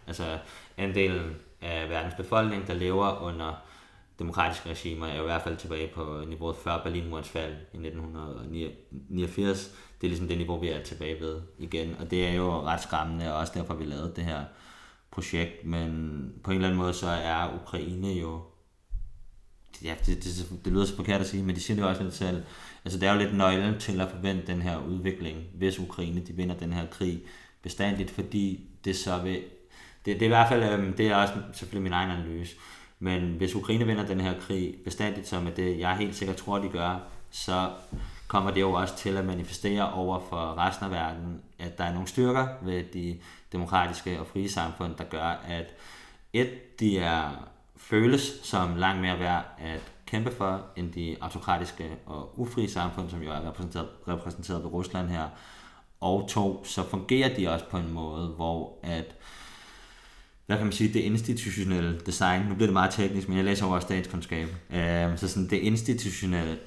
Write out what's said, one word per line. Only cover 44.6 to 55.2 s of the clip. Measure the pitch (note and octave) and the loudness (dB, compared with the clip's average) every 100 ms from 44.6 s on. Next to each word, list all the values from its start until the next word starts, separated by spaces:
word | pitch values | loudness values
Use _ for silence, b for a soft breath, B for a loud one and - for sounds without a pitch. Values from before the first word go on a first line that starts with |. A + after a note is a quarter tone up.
| E2 - F2 D#2 | -2 -2 -6 -6
der | |
gør, | D#2 D#2 E2 D#2+ E2+ | -6 -2 -2 -2 -4
at | E2+ - - B B B B B | -6 -6 -12 B B B B B
et, | A2+ B2 - - - | 2 2 0 -12 2
de | G#2+ G2 | 4 4
er, | F2 D#2+ D2+ C#2+ - - - - | 4 2 0 -6 -12 -18 -20 -14
føles | - G#2+ A2+ C#3 - - | 2 6 8 6 2 -6
som | - G2+ F2 E2+ | -2 2 2 4
langt | F#2 F#2+ | 4 4
mere | F#2 F2 | 2 2
værd | F2 E2+ - - | 2 0 -2 -10
at | D#2+ D#2+ - - - | -8 -8 -10 -16 -4
kæmpe | A2 A#2 | 0 0
for, | - G2 F#2+ - - | 0 0 0 -4 -6
end | E2+ | -4
de | E2+ E2+ D#2 | -4 -4 -4
autokratiske | - F2+ - E2+ F2 - E2 - - | -6 -4 2 2 0 -6 -8 -10 -10
og | D2+ - - | -10 -8 -6
ufrie | A#2 B2 G#2 | -2 0 0
samfund, | F2+ F2 G2 E2+ | 0 -2 -2 -4
som | E2+ | -4
jo | D2+ | -4
er | D2 D#2+ | -4 -6
repræsenteret, | D#2 F2 F2 D#2+ - - | -6 -6 -6 -8 -8 -6
repræsenteret | F2 F2 E2+ F2 F2 | -4 -4 -8 -4 -4
ved | D#2+ | -4
Rusland | E2+ F#2 F#2+ F2 | -4 -2 -2 -2
her. | E2+ | -2